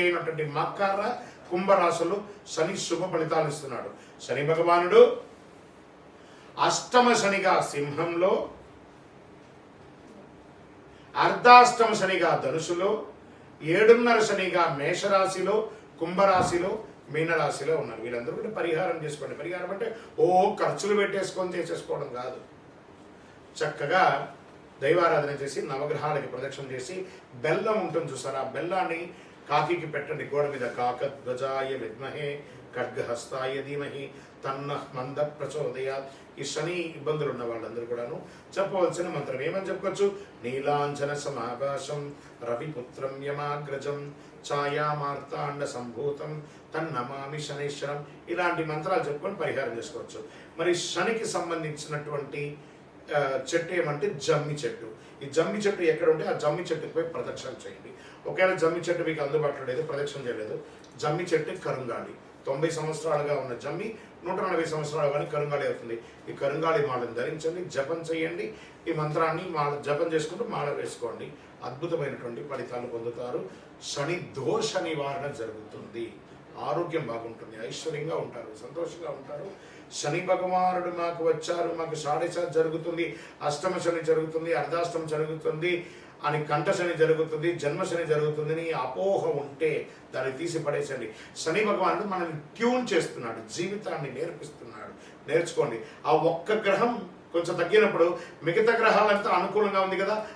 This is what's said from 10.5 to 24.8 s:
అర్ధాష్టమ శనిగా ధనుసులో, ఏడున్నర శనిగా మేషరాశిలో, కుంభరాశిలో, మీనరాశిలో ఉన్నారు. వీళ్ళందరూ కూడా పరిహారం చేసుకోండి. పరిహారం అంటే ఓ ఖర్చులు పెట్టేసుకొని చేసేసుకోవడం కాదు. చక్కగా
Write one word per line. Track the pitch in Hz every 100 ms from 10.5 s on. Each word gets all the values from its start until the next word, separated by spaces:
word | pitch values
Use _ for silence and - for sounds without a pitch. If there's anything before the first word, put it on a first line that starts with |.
| - - - - - - 135 -
అర్ధాష్టమ | 202 240 247 240 - 226 208
శనిగా | 185 185 165 - 180
ధనుసులో, | 160 156 175 180 143 - - - - - - 151 175
ఏడున్నర | 220 233 240 226 208
శనిగా | 196 185 180 165 143
మేషరాశిలో, | 151 180 196 190 185 175 180 214 220 - - -
కుంభరాశిలో, | 165 180 196 185 - 175 180 - - - - 147
మీనరాశిలో | 165 165 147 - 139 156
ఉన్నారు. | 120 117 120
వీళ్ళందరూ | 120 123 -
కూడా | 208 196
పరిహారం | 170 160 180 165 156
చేసుకోండి. | 139 131 120
పరిహారం | 165 180 180 196
అంటే | 226 - - - 165
ఓ | 185 208 208
ఖర్చులు | 160 - 202 208
పెట్టేసుకొని | 190 196 180 185 185 175
చేసేసుకోవడం | 160 - - - - 123
కాదు. | 123 - - - - - - - - - - - - -
చక్కగా | - - 147 180 - - 147 - - - - -